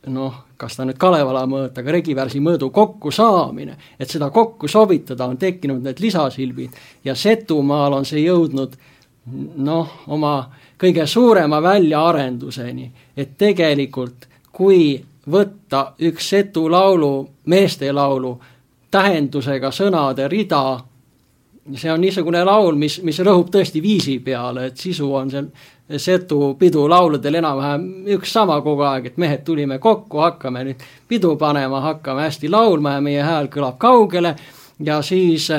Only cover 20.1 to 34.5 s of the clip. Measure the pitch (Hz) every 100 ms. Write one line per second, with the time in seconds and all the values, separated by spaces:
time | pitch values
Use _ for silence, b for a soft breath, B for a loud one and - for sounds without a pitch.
20.1 | 131 139 196 196 151 131 127 - _ _
21.1 | _ _ _ _ _ - 135 160 160 185
22.1 | 190 165 170 185 208 190 147 147 160 175
23.1 | 151 185 180 175 202 190 156 190 208 139
24.1 | 131 127 127 123 123 127 127 185 151 139
25.1 | 139 131 139 147 b b b _ 147 180
26.1 | 180 180 175 139 139 185 151 147 175 175
27.1 | 147 139 165 156 135 143 143 185 190 196
28.1 | 196 - 226 196 147 147 147 143 131 123
29.1 | 165 170 139 147 156 139 131 226 214 -
30.1 | 147 170 165 131 123 135 127 B B _
31.1 | 233 180 147 151 147 135 135 151 151 147
32.1 | 135 156 147 147 208 226 160 147 139 143
33.1 | 143 147 160 139 143 135 127 233 254 202
34.1 | 175 170 - B